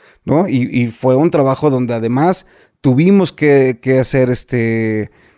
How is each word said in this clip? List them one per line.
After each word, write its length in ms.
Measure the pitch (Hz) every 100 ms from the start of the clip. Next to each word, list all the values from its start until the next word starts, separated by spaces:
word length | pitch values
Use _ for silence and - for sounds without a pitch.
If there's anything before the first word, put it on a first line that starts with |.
| _ _
¿no? 240 | - 143 185
Y, 140 | 127 123 123
y 120 | 120
fue 260 | - 127
un 160 | 131 165
trabajo 400 | 170 135 135 151
donde 240 | 131 123
además 520 | 117 113 123 165 185 - _ _ _
tuvimos 500 | 135 127 175 202 170
que, 460 | - 151 139 131 123
que 200 | 135 131
hacer, 280 | 123 139 127
este, 840 | 123 - 123 113 113 110 110 104 _ _